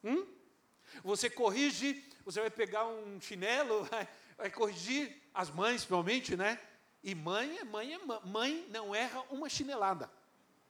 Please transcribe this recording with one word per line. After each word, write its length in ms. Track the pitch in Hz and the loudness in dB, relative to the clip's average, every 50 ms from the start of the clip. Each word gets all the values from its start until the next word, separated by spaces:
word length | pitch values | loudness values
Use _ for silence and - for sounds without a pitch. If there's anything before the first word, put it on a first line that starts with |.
| - | 0
Hum? 220 | 208 262 349 392 - - - - - _ _ _ _ _ _ _ - - - - | 2 2 2 0 -2 -10 -20 -20 -20 _ _ _ _ _ _ _ -20 -18 -10 -2
Você 260 | 185 208 - 233 240 | -2 0 2 2 0
corrige, 720 | - - 240 208 190 247 285 285 254 - 247 285 269 277 - - - - - | 2 4 2 4 4 4 2 2 2 2 0 -2 -2 -2 -8 -18 -20 -14 -12
você 140 | 196 170 202 | -6 -2 0
vai 100 | 220 220 | -2 -2
pegar 340 | 220 220 220 190 185 214 226 | 0 0 -2 0 2 0 0
um 320 | 226 226 220 214 208 202 190 | 0 -2 -6 -8 -10 -10 -10
chinelo, 640 | - - 220 180 185 208 240 269 294 247 220 214 190 | -10 -10 -6 -2 0 2 4 4 4 2 2 0 0
<laughs> 40 | - | 0
vai, 180 | 226 226 196 - - - - - - | -4 -4 -4 -6 -10 -20 -20 -20 -12
vai 140 | - - 196 | -6 -6 -6
corrigir, 720 | - - 226 208 202 170 170 208 254 285 294 233 185 - - - | 0 2 2 2 2 -4 -2 0 0 0 0 -2 -6 -14 -20 -6
as 180 | _ 202 180 151 | _ -2 -2 -2
mães, 260 | 147 165 196 226 247 | 0 2 4 4 4
principalmente, 600 | 233 - - 185 180 170 180 233 262 247 - 185 | 2 2 2 2 4 4 4 2 2 2 0 0
né? 240 | 175 190 208 233 233 - - - - _ _ _ _ | 2 2 2 2 0 -6 -18 -20 -20 _ _ _ _
E 120 | - 196 196 | -6 -6 -6
mãe 440 | 165 156 165 185 208 247 294 320 453 | -4 -2 0 0 2 0 0 -4 -6
é 60 | 427 | -6
mãe, 300 | 226 208 214 220 269 320 | -6 -4 -4 -4 -4 -6
é 40 | 359 | -8
mã-, 220 | 403 285 233 214 - | -6 -6 -6 -6 -6
mãe 420 | 180 196 220 233 269 302 330 349 381 | -4 0 2 2 2 2 -2 -4 -6
não 240 | 202 226 220 202 196 | -6 -6 -4 0 0
erra 280 | 214 240 247 - 262 262 - | 2 2 0 -2 -6 -6 -6
uma 180 | 269 269 311 277 | -6 -4 -4 -2
chinelada. 640 | - - 294 269 277 240 202 190 190 165 127 - - - _ _ _ _ _ _ _ _ _ _ | -2 -2 -2 -2 0 4 4 4 4 2 -2 -10 -12 -20 _ _ _ _ _ _ _ _ _ _